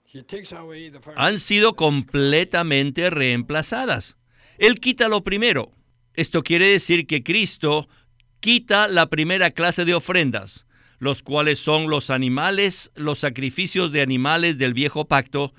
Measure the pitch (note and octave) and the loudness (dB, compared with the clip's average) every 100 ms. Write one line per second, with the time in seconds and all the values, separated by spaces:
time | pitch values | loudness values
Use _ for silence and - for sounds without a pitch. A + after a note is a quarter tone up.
0 | _ C3+ B2 G3 G3 E3+ E3 D#3+ D#3+ C#3 | _ -20 -16 -16 -16 -18 -18 -18 -18 -20
1 | D3+ D3+ D#3 G#3 - G#3 A3 A3 D#3 C#3+ | -14 -4 -2 0 2 4 4 2 0 0
2 | - C#3+ C#3 D3+ F3+ F3 E3 C#3 C#3 C#3+ | -2 0 2 2 2 -2 0 0 0 0
3 | F3+ D#3 C3 A#2+ B2 D3+ D3+ A#3 C4 B2+ | -2 0 0 0 -2 -4 -4 -4 -2 -4
4 | - - _ _ _ - G#3 B3 B3+ B3+ | -6 -16 _ _ _ 2 2 4 0 0
5 | A3+ G#3 G3 G3+ A#3 C#3+ - _ _ _ | 0 0 -2 0 0 0 -4 _ _ _
6 | _ - D#3+ E3+ - E3+ G3 G3 - F3 | _ -6 -2 -2 2 4 6 4 4 0
7 | D#3 D3+ B2 G3+ F#3 - D3+ D3+ D3 _ | 0 -4 -2 0 -2 -2 0 0 -4 _
8 | _ _ _ _ G#3+ A#3+ A#3+ G3+ G#3 F3 | _ _ _ _ 0 2 2 2 2 2
9 | E3 D#3 D#3 F#3+ F3 - F3 F3+ E3+ F3 | 2 0 0 0 0 0 -2 0 0 0
10 | - F3+ C#3+ G#2+ G2 - _ _ _ - | 0 0 2 -2 -8 -18 _ _ _ -8
11 | C3+ C3+ - D3 D3+ C#3+ - D#3 D#3 D3 | -6 -6 -4 -2 0 0 2 0 2 -2
12 | - C3 B2+ C3 F3+ G3 G3+ - - - | -2 -2 0 0 0 0 0 -2 -6 -6
13 | D3+ C#3+ C#3+ B2 C3+ F3 F#3 F3+ F3 D3 | -4 -2 -4 -4 -6 -4 -4 -2 0 0
14 | C3+ B2+ C#3 E3 E3+ C#3 B2+ A#2+ C#3+ D3+ | 0 0 0 0 0 0 -2 0 -2 -2
15 | D3+ C#3 A#2+ C#3+ C#3+ | 0 0 0 -4 -6